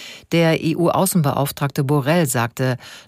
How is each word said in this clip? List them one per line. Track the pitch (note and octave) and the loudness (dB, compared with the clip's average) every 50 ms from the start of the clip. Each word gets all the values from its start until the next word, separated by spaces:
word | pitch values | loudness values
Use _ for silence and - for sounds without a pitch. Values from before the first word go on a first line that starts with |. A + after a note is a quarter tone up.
| - - - - - _ | -18 -18 -20 -20 -10 _
Der | - E3+ E3 D#3+ D#3+ - - | 0 2 4 4 2 2 0
E-U-Außenbeauftragte | D#3+ E3 - E3+ E3+ - C#3+ F#3 F#3+ - F#3 D3+ C#3 - - C#3 C#3+ - - D3 C3+ - - C#3+ | -2 0 2 2 2 2 2 0 2 2 2 2 2 0 0 -2 -2 -2 -4 -4 -4 -2 -2 0
Borrell | C3 D3+ D3 B2+ C#3+ D#3+ F3+ E3 | 2 0 0 2 2 2 2 2
sagte, | C3 - B2 A#2 A#2 - - C3 B2+ B2 - - - - - - | 0 0 -2 -2 -2 -2 -2 -2 -2 -2 -4 -8 -16 -20 -20 -20